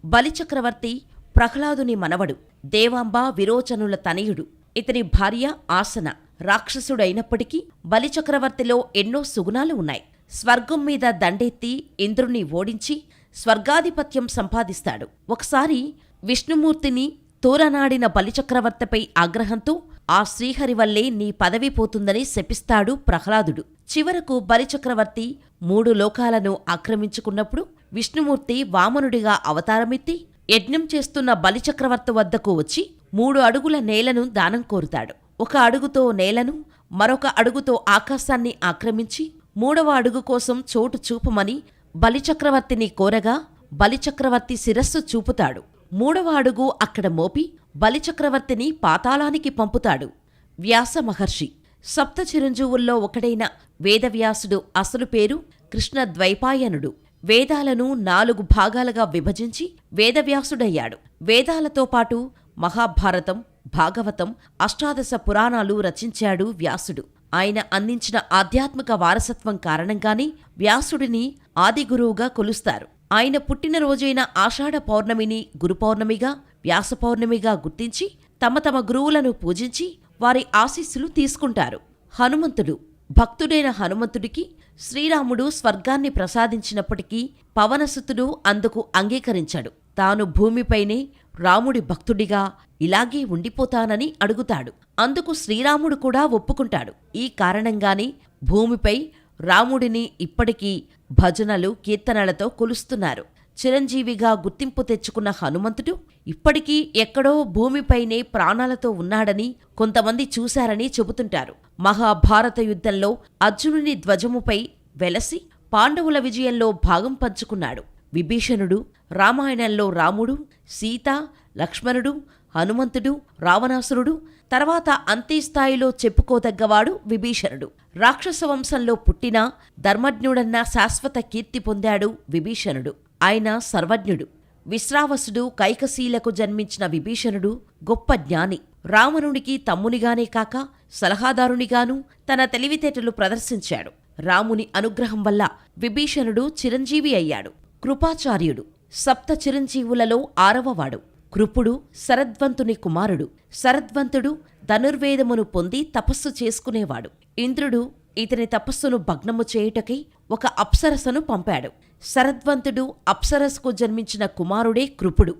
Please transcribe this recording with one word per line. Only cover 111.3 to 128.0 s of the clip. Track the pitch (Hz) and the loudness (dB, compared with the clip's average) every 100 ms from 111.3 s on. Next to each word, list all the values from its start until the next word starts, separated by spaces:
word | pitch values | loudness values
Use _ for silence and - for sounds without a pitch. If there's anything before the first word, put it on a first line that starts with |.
| 170 127 - _ - | -4 -6 -14 _ 0
మహాభారత | 190 208 226 196 - 214 233 226 | 2 4 2 6 6 6 4 0
యుద్ధంలో | 220 196 220 196 202 240 - _ | -2 0 -2 0 0 -2 -10 _
అర్జునుని | 196 - 311 302 294 240 | 2 2 0 0 0 -2
ధ్వజముపై | 175 190 233 247 240 208 240 _ _ 139 | 0 2 2 -2 0 -2 -4 _ _ -4
వెలసి | 180 180 - 339 - _ _ | -2 -2 -4 -10 -12 _ _
పాండవుల | 214 240 302 320 294 | 4 4 2 0 0
విజయంలో | 254 226 254 240 226 | 0 -2 -2 2 0
భాగం | 196 175 175 233 | 2 2 2 0
పంచుకున్నాడు. | 262 247 190 233 202 143 120 - _ _ | -4 -4 -6 -8 -6 -6 -8 -14 _ _
విభీషణుడు, | 165 160 233 - 226 190 196 247 _ _ | -4 -2 -2 0 0 0 0 -2 _ _
రామాయణంలో | 185 196 254 277 247 226 208 202 | 4 4 4 0 0 0 0 0
రాముడు, | 180 160 202 233 285 302 _ _ | 2 2 2 -2 -4 -10 _ _
సీత, | - 220 233 277 277 302 _ _ - | -8 -8 -4 -2 -2 -6 _ _ -8
లక్ష్మణుడు, | 170 - 240 247 247 294 - _ _ 165 | -8 -4 -2 0 -2 -6 -12 _ _ -2
హనుమంతుడు, | 180 226 254 262 233 285 _ - | 0 0 -2 -2 -2 -4 _ -4
రావణాసురుడు, | 170 185 254 254 247 254 254 320 - _ _ | 2 2 2 -2 -2 0 0 -2 -8 _ _
తర్వాత | 254 294 339 330 | 0 2 0 0
అంతే | 277 - 214 - 311 | 0 0 -4 0 -4
స్థాయిలో | 302 285 269 262 262 | -2 0 0 2 0
చెప్పుకోదగ్గవాడు | 254 233 - - 247 233 196 220 214 233 381 214 | 2 2 4 4 2 0 0 4 6 4 -2 -4
విభీషణుడు. | 220 233 226 180 135 143 _ _ | -2 -2 -4 -4 -6 -12 _ _
రాక్షస | 165 | 2